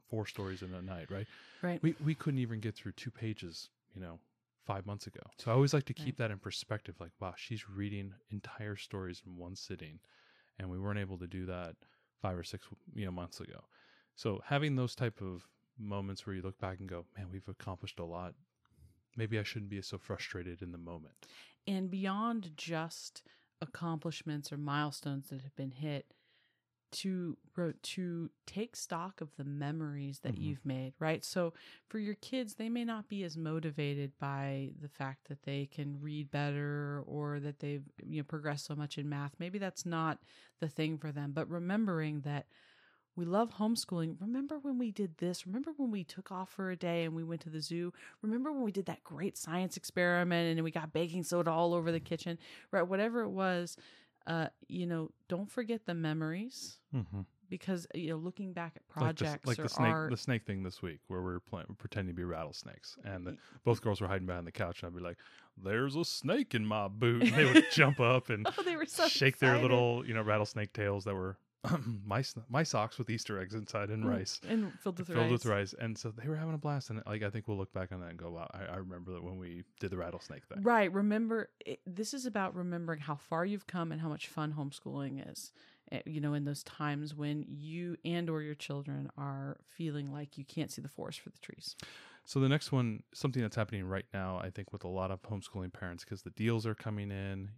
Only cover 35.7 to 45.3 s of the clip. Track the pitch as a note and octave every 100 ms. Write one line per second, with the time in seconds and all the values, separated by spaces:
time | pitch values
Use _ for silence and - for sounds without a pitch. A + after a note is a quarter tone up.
35.7 | - D3 C#3 D3 D3+ C#3+ C#3+ D3 C#3+ C#3+
36.7 | D3 C#3+ C#3+ - D3 D3 D3 C#3+ C#3+ C#3+
37.7 | C#3+ C#3+ - - D#3 C#3+ D#3 D3+ C#3+ -
38.7 | D3+ D3 - D3 C#3+ C#3+ - E3+ G3+ F#3+
39.7 | - F3 E3 D#3+ - - - - _ D#3+
40.7 | - D#3 D#3 D#3 C#3+ C#3+ C#3+ D3+ E3+ F3
41.7 | G#3 G#3+ E3 D#3 D3+ C#3+ C#3 - - -
42.7 | - - _ _ - E3+ G3 A3+ - G#3+
43.7 | A#3 - F3 D#3+ D#3+ G3+ B3+ C#4+ D4+ C#4
44.7 | B3+ A#3+ G3+ F#3+ D#3 F3